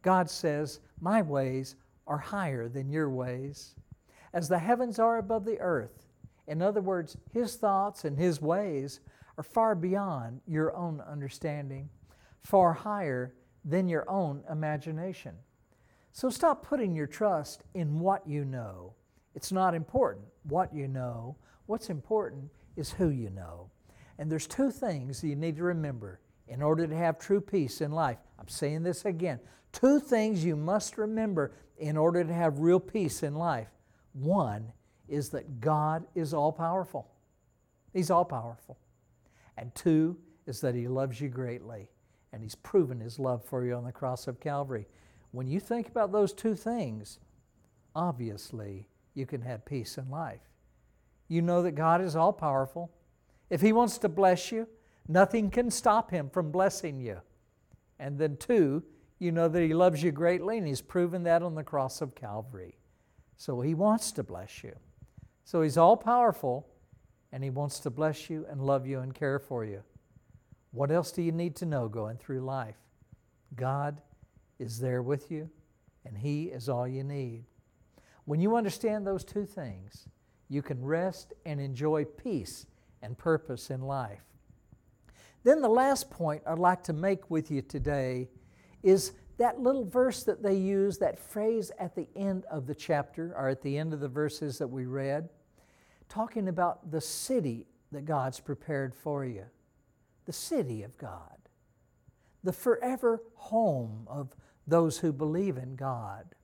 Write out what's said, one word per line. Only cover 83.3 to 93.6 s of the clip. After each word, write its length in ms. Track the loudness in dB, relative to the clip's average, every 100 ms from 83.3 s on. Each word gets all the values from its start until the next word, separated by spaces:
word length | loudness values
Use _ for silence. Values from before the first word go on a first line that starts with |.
| 2 0 -10 -6
in 120 | -6
life. 420 | -4 -4 -4 -10 _ _ _ -20 _ -20 _ _ _ -20 -20 _
Then 180 | 6 6
the 80 | 6
last 400 | 6 6 2 -2
point 320 | -4 -2 -2 -4
I'd 140 | 4
like 240 | 4 4
to 100 | -2
make 360 | -2 0 0 0
with 220 | -2 0
you 100 | -4
today 680 | -4 -4 -2 0 -2 -4 -8 -14 -20 _ _ 2
is 320 | 6 6 4 -10 -20 0
that 220 | 0 2
little 260 | 2 2 0
verse 380 | 2 2 2
that 180 | -2 0
they 140 | 2 2
use, 420 | 2 2 2 2
that 220 | -2 -2
phrase 520 | -8 -2 0 0 -2 -6
at 160 | -8 -6
the 120 | -8 -4
end 300 | -2 -2 -4
of 220 | -6 -6
the 80 | -8
chapter, 580 | 0 0 0 -6 -8 -2
or 140 | -2
at 120 | -2